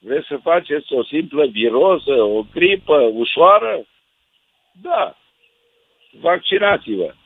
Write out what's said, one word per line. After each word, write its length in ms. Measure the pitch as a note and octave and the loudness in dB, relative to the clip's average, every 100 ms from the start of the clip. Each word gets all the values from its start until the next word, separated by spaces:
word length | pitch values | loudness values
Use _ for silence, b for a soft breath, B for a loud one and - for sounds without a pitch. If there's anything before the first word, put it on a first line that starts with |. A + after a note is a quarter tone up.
Vreți 240 | G2 C#3 D#3 | -4 -6 -6
să 100 | C#3 | -8
faceți 520 | - E3+ E3 D3 C#3+ | 0 -2 0 -6 -4
o 100 | C#3 | -4
simplă 420 | A#2 D3 E3 C#3 D3 | -4 -4 -6 -2 -2
viroză, 680 | G#2 A2+ A2+ F3+ F3+ - | 0 -2 2 2 2 0
o 320 | C3+ G#2+ G#2+ G#2+ | 0 2 0 -4
gripă 460 | - F3+ G3 - D3+ | -2 0 0 0 2
ușoară? 880 | A#2+ A2 A#2 - E3+ G#3 A3+ G3 A2+ _ _ _ _ _ _ _ _ F3+ | 2 0 -4 2 4 6 2 -6 -8 _ _ _ _ _ _ _ _ _
Da. 340 | E4 E4+ - - _ _ _ _ _ _ _ _ _ | -6 -4 -4 -6 _ _ _ _ _ _ _ _ _
Vaccinați-vă. 1000 | A#2 E3 F3 - F#3 G3+ G3+ - G2+ F2+ - | -8 -2 -2 -2 -2 0 -2 -4 -6 -6 -8